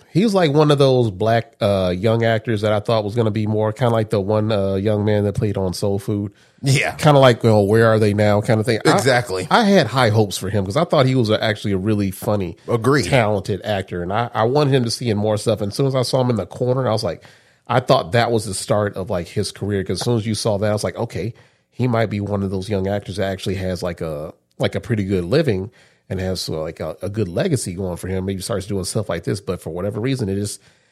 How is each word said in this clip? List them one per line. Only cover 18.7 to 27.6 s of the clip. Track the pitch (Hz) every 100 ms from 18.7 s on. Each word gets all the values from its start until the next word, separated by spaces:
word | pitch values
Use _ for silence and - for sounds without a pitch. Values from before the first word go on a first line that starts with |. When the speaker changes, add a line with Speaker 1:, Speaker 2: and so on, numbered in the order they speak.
| 104 104 98
Speaker 1:
of, | 95
like, | 92 85
his | 107 98
career, | - 101 98
'cause | 92 92
as | 120
soon | 117
as | 107
you | 104
saw | 117 101
that, | 107
I |
was | 104
like, | 95 92
"Okay, | 117 - 107 - _ _ _
he | - 123
might | 117 104
be | 104
one | 101 101
of | 98
those | 95 92
young | 98 95
actors | 101 98 92
that | 98
actually | 95 104 95
has, | 92 90
like, | 90 85
a, | 82 73 82 - _ -
like, | 104 98
a |
pretty | - 107
good | 95 92 87
living | 143 147 92 101 - _ _ -
and | 95
has, | 92 92 -
uh, | 80
like, | 80 76
a, | 80 -
a | 92
good | 110 92
legacy | 95 185 135